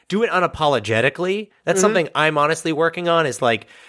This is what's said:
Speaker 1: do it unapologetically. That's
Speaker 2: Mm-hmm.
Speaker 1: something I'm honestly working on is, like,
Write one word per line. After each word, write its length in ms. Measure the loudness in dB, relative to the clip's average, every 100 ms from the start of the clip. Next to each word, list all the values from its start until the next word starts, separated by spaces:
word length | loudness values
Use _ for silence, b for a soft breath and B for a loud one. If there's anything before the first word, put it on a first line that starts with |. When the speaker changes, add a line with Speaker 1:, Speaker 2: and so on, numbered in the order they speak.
| b
Speaker 1:
do 160 | -2
it 60 | 0
unapologetically. 1200 | 0 0 0 0 0 0 0 0 0 -4 -4 -6 _ -4
That's 120 | 0
Speaker 2:
Mm-hmm. 40 |
Speaker 1:
something 280 | 2 2 0 0
I'm 220 | 0 2
honestly 340 | 0 0 -2
working 380 | 0 -2 -2 0
on 160 | 0 0
is, 160 | 0
like, 260 | 0 0 -4 B